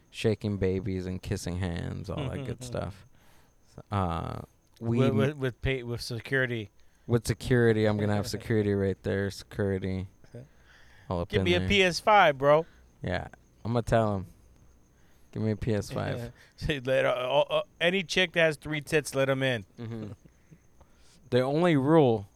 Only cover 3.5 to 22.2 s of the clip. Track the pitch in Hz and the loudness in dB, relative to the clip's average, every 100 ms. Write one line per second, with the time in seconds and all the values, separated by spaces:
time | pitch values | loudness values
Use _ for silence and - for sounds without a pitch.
3.5 | _ _ - - 101 90 82 82 78 - | _ _ -20 -6 -2 -2 -2 -6 -10 -12
4.5 | _ _ _ 113 120 135 - 139 147 131 | _ _ _ -2 2 2 2 0 -2 -6
5.5 | - 135 135 120 117 - 117 - 139 123 | -4 -4 -4 -6 -8 -8 -10 -4 -2 0
6.5 | 117 101 _ - _ - 120 - 113 - | -4 -8 _ -20 _ -2 0 0 -4 2
7.5 | 123 117 107 107 104 104 104 98 101 - | 6 6 6 4 2 0 0 -2 -6 -2
8.5 | 110 104 98 98 92 101 98 98 - - | 0 2 2 0 -2 -2 -2 -2 -6 -10
9.5 | - 98 95 95 95 95 _ - 120 131 | -4 -2 -2 -4 -6 -8 _ -20 -20 -20
10.5 | _ _ - - - - 90 85 98 175 | _ _ -20 -20 -20 -8 -6 -2 0 2
11.5 | 180 92 202 180 156 226 208 170 135 143 | 2 2 4 4 2 4 6 6 4 4
12.5 | 151 165 - _ _ - 90 - - _ | 4 2 -10 _ _ -4 -4 -6 -16 _
13.5 | _ 107 120 - 117 107 98 90 - - | _ -2 -2 2 2 2 -2 -6 -16 -20
14.5 | _ - _ _ _ _ _ - - 110 | _ -20 _ _ _ _ _ -14 -6 -4
15.5 | 104 123 104 - 107 98 98 117 - - | -2 -2 -2 -2 -6 -6 -6 -10 -16 -20
16.5 | - - 143 123 135 135 127 127 143 147 | -8 -4 -4 0 2 2 0 0 0 0
17.5 | 156 - _ 170 196 170 185 175 170 160 | -2 -4 _ 0 0 -2 0 0 2 2
18.5 | 151 147 151 - 156 - 135 135 131 135 | 0 -8 -10 -2 -2 0 0 0 0 0
19.5 | 117 95 - 113 113 104 98 - _ _ | -2 -8 -14 -12 -10 -12 -14 -20 _ _
20.5 | - _ _ - _ - - - 123 131 | -20 _ _ -20 _ -20 -20 -2 0 2
21.5 | 151 175 147 135 160 131 110 | 2 2 4 6 6 6 4